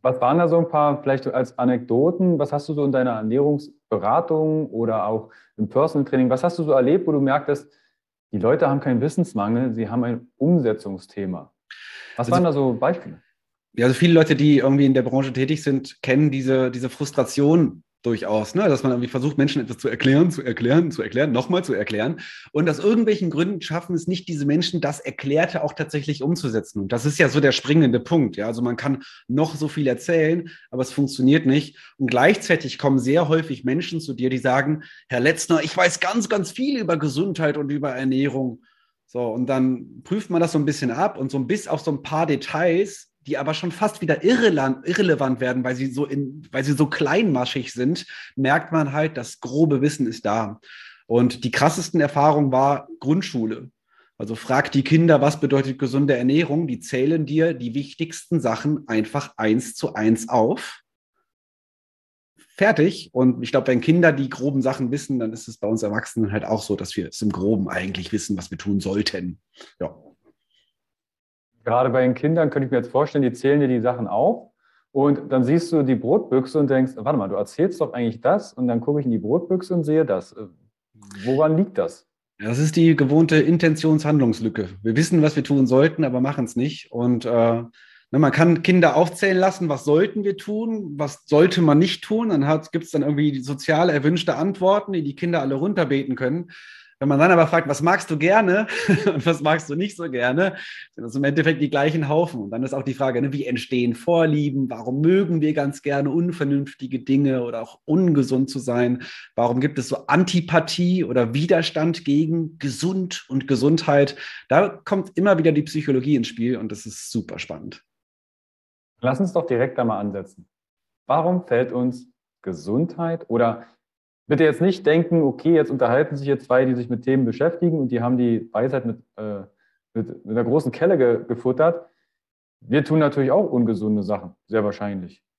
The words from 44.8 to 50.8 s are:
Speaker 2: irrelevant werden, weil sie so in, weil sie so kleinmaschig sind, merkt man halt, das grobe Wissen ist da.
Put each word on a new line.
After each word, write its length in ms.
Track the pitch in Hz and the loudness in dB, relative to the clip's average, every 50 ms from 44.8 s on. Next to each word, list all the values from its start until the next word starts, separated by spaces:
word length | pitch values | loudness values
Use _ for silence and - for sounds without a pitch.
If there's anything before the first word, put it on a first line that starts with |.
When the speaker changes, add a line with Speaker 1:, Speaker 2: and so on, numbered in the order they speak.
| - | -4
Speaker 2:
irrelevant 560 | - 180 185 208 180 156 123 139 131 131 117 | -4 0 0 2 2 2 2 2 -2 0 -2
werden, 220 | 127 127 123 127 123 | -2 -2 -2 -2 -2
weil 120 | 127 127 | -4 -4
sie 140 | 123 135 135 | -4 -4 -6
so 180 | 123 131 147 | -4 -4 -4
in, 420 | 139 139 139 143 131 139 156 - - | -4 -2 -6 -6 -6 -8 -14 -18 -8
weil 140 | - 131 131 | -6 -4 -2
sie 80 | 139 147 | 0 2
so 140 | 131 151 | 2 2
kleinmaschig 880 | 135 - - 160 135 147 190 233 202 147 127 127 127 - 139 123 - - | 0 0 -2 -2 0 2 2 2 2 0 0 -2 -2 -4 -8 -8 -8 -6
sind, 320 | 120 123 135 175 175 - - - - - - _ | -4 -2 -2 -2 -2 -6 -14 -16 -18 -18 -14 _
merkt 360 | - 135 131 143 165 175 - 165 | -2 0 2 2 0 0 0 -2
man 220 | 160 151 139 135 | -2 0 0 -2
halt, 240 | 151 156 160 156 127 | -2 -2 -2 -4 -8
das 220 | 120 - - _ | -12 -12 -14 _
grobe 420 | - 123 123 147 165 160 143 131 131 | -12 -6 0 2 2 2 4 2 2
Wissen 240 | 151 147 - 135 | 0 0 0 -4
ist 180 | 113 113 - - | -4 -4 -4 -4
da. 360 | 107 104 113 110 101 107 - _ - - - | -2 -2 -2 -2 -4 -8 -14 _ -20 -20 -20